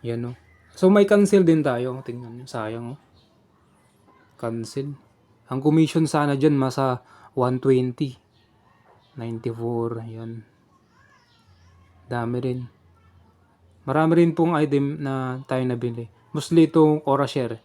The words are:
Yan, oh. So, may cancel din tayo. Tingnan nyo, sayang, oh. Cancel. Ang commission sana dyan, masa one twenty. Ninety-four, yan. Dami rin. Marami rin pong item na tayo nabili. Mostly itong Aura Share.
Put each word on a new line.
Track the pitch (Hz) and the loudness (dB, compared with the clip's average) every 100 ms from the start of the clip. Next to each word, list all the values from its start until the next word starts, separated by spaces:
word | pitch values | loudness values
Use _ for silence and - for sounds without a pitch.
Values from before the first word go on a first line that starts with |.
Yan, | 120 117 120 | -6 -6 -8
oh. | 123 _ _ _ - | -12 _ _ _ 2
So, | 185 | 4
may | 202 202 | 6 6
cancel | 208 202 196 170 | 4 6 6 6
din | 160 | 4
tayo. | 143 120 127 127 | 2 -2 -4 -8
Tingnan | 131 120 120 120 | -12 -14 -14 -16
nyo, | 131 | -12
sayang, | 123 107 117 120 | -8 -8 -8 -12
oh. | 139 _ _ _ _ _ _ _ _ _ _ _ _ _ _ | -14 _ _ _ _ _ _ _ _ _ _ _ _ _ _
Cancel. | 117 117 113 - 143 139 _ _ _ _ _ | -8 -8 -8 -10 -10 -12 _ _ _ _ _
Ang | 131 | -2
commission | 151 160 156 165 | 2 4 2 2
sana | 160 156 147 139 | 0 0 0 2
dyan, | 151 143 | 2 2
masa | 131 127 135 123 _ - - | 0 0 -2 -2 _ -20 -12
one | - 127 127 | -2 -2 0
twenty. | 135 131 127 120 143 123 _ _ _ _ _ _ _ _ _ - | 2 2 2 -4 -8 -8 _ _ _ _ _ _ _ _ _ -14
Ninety-four, | 117 113 117 113 117 120 117 117 | -10 -8 -8 -6 -6 -4 -4 -6
yan. | 113 110 113 117 - _ _ _ _ _ _ _ _ _ _ _ _ _ _ _ | -12 -14 -14 -14 -18 _ _ _ _ _ _ _ _ _ _ _ _ _ _ _
Dami | _ 120 117 123 | _ -6 -4 -4
rin. | 127 127 123 _ _ _ _ _ _ _ _ _ _ _ - | -4 -6 -10 _ _ _ _ _ _ _ _ _ _ _ -4
Marami | 139 160 170 | 0 2 4
rin | 170 165 | 4 2
pong | 165 160 | 0 2
item | 151 139 139 151 | 2 0 -2 -4
na | 139 135 131 131 135 | -6 -6 -6 -8 -6
tayo | 131 | -4
nabili. | 127 123 120 117 117 _ _ | -2 -4 -6 -8 -14 _ _
Mostly | 151 - 170 156 | -10 2 4 6
itong | 165 156 151 147 | 6 4 4 0
Aura | 139 139 | 0 0
Share. | 143 117 113 | -2 -4 -8